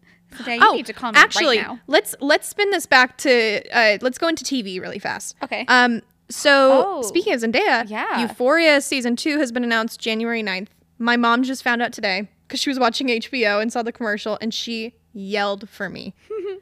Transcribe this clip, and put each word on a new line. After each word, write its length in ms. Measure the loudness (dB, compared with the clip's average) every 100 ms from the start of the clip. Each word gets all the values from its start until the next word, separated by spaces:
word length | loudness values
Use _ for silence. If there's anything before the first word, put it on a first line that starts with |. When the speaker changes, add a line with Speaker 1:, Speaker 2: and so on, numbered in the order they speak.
| _ _ _
Speaker 1:
Zendaya, 220 | -12 -6 2
you 120 | 4
Speaker 2:
Oh, 60 |
Speaker 1:
need 120 | 4 -4
to 60 |
call 200 | -8 2
me 40 | 6
right 80 |
Speaker 2:
actually, 340 | 6 4 2 2
Speaker 1:
now. 220 | 0 -8 0
Speaker 2:
let's, 280 | 0 0 -2
let's 280 | 0 0 0
spin 220 | -2 0
this 160 | -2 2
back 300 | 4 4 2
to, 440 | 2 2 2 -2 -2
uh, 280 | 2 2 2
let's 160 | -2 -2
go 100 | -2
into 160 | -2
T 180 | -4 -6
V 180 | -6 -8
really 180 | -10 -8
fast. 360 | -8 -8 -10 -12
Speaker 1:
Okay. 220 | -8 -6 2
Speaker 2:
Um, 340 | 4 4 2 -8 _ -14
so 560 | -2 4 6 6 6 4 -2
Speaker 1:
Oh. 40 |
Speaker 2:
speaking 300 | -2 -2 0
of 80 | -2
Zendaya, 480 | 0 0 2 0 -2
Speaker 1:
Yeah. 320 | -6 -4 -4
Speaker 2:
Euphoria 600 | -4 -2 2 4 4 4
season 360 | 2 -2 -2 -2
two 220 | -2 -2
has 120 | -2
been 140 | -2
announced 360 | -2 -2 -2 -6
January 420 | -6 -4 -4 -4
ninth. 280 | -4 -6 -8 _ _ -6
My 180 | -2 2
mom 260 | 2 2
just 200 | 0 -2
found 180 | -2 -2
out 120 | -2
today 360 | -4 -4 -4 -6 _ -10
'cause 120 | -6
she 80 | -4
was 100 | 0
watching 300 | 0 0 -2
H 220 | -2 -4
B 160 | -2 0
O 120 | 0
and 120 | -2
saw 100 | -4
the 100 | -6
commercial 440 | -6 -6 -6 -6 -6
and 120 | -6
she 420 | -8 -8 -8 -10 -14 _
yelled 560 | -14 -6 -4 -2 -4 -10
for 200 | -12 -12
me. 260 | -10 -14 -16 -12
Speaker 1:
<laughs> 60 | -10 -10 -12